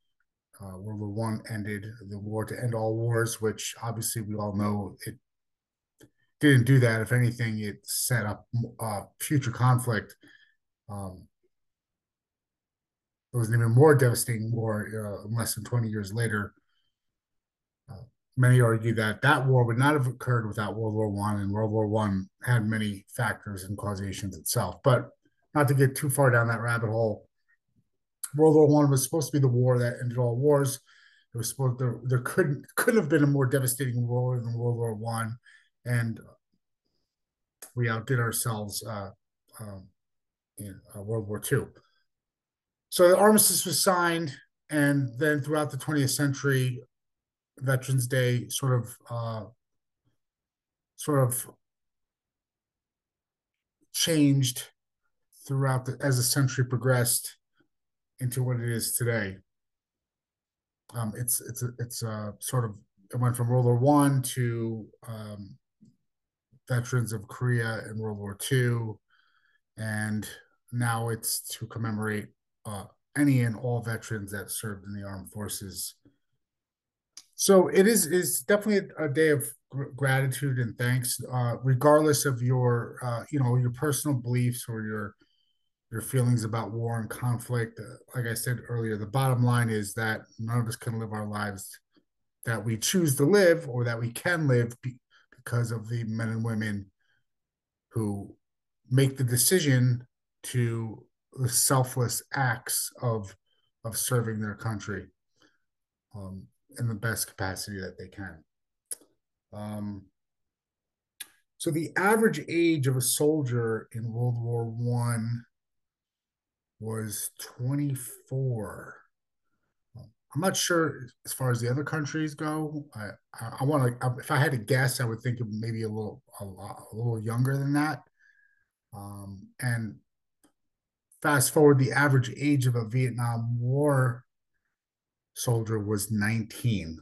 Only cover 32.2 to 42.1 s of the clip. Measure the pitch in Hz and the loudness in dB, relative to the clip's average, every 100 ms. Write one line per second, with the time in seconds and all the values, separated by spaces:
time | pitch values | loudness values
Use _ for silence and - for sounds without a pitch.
32.2 | - - 165 143 - - - 226 151 156 | 0 0 0 -2 -6 -2 2 2 4 4
33.2 | 143 143 131 139 127 - 131 123 120 120 | 4 4 2 2 0 -2 -2 -2 0 0
34.2 | 127 123 113 117 120 117 117 107 113 113 | 0 -2 -4 -4 -2 -2 -4 -6 -6 -4
35.2 | 113 120 _ - _ _ 120 120 113 110 | -4 -8 _ -20 _ _ -4 -2 -2 -6
36.2 | - - _ _ _ _ _ _ _ _ | -12 -20 _ _ _ _ _ _ _ _
37.2 | _ _ _ _ - 120 120 113 110 127 | _ _ _ _ -10 -2 0 0 -2 0
38.2 | 117 110 117 107 104 - 107 104 98 - | 0 -2 -4 -6 -6 -10 -10 -10 -10 -14
39.2 | _ _ _ - 107 98 185 _ _ _ | _ _ _ -18 -16 -16 -18 _ _ _
40.2 | _ _ _ - 104 95 - 104 101 113 | _ _ _ -16 -16 -16 -18 -12 -6 -6
41.2 | 101 104 - 127 92 - _ _ _ | -4 -6 -2 -2 -2 -10 _ _ _